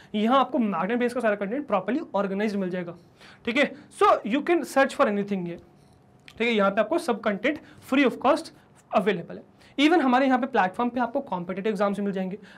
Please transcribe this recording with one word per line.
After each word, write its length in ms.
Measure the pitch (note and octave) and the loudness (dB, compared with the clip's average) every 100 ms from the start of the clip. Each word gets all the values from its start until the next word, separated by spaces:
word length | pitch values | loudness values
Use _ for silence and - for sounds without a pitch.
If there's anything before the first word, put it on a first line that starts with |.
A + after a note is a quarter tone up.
| - | -6
यहाँ 260 | G#3+ A3 C4+ | -2 2 4
आपको 180 | C4 D4+ | 2 0
मैग्नेट 400 | G#3+ E3+ F#3 A#3+ | 0 0 -2 0
बेस 160 | A#3+ | -2
का 60 | B3 | 0
सारा 140 | A#3 | -2
कंटेंट 320 | G3+ G3+ C4+ C#4+ | 0 -4 -6 -2
प्रॉपरली 340 | G3+ G3 C#4+ F4 | -2 -2 -4 -2
ऑर्गेनाइज्ड 420 | G3 G3 F#3+ A3 G3+ | -4 -2 -2 -2 -2
मिल 140 | F3+ | -4
जाएगा, 260 | F3+ E3+ F3 - _ - - | -6 -8 -14 -20 _ -20 -10
ठीक 120 | - A#3+ | -4 0
है? 180 | C4+ - - - | 0 -4 -10 2
So 100 | G4+ E4 G3+ | 4 4 0
you 160 | C4+ D4+ | -2 0
can 140 | E4+ | 0
search 320 | A#3+ C4+ C4+ - | 2 2 2 2
for 100 | A#3+ | 0
anything 380 | G3+ G3+ G3 F3 | 0 -2 -4 -6
here, 140 | E3+ - _ - _ _ _ - - | -10 -16 _ -20 _ _ _ -16 -4
ठीक 100 | A#3 | 0
है? 40 | |
यहाँ 180 | G#3+ G3 | 2 2
पे 100 | G3 | 2
आपको 180 | G#3+ E4+ | 0 0
सब 220 | - G#3+ | -2 -2
कंटेंट 400 | A3 G3 C4 D4 - - - | -2 -2 -2 -4 -10 -16 -2
free 180 | C4+ C4+ | 2 2
of 80 | - B3+ | 2 0
cost 260 | D#4 E4 - _ _ - | 0 -2 -18 _ _ -2
अवेलेबल 420 | A3+ G3 F3+ - - | 0 0 -2 -6 -16
है। 60 | - _ - - | -18 _ -10 2
Even 220 | D4+ E4+ | 4 4
हमारे 260 | C4 B3 C4+ | 4 4 4
यहाँ 120 | B3+ | 2
पे 80 | B3+ | 0
प्लेटफॉर्म 440 | A3+ G3+ G#3+ A#3+ | 0 0 0 -4
पे 100 | B3 | -2
आपको 200 | A#3 - | -4 -4
कॉम्पिटिटिव 500 | - F3+ F3 F#3+ A3 | -6 -8 -6 -6 -4
एग्जाम्स 280 | G3+ G3+ G3+ | 0 0 0
मिल 120 | G3+ | -4
जाएंगे, 260 | F#3+ F#3 G3+ - | -4 -6 -8 -14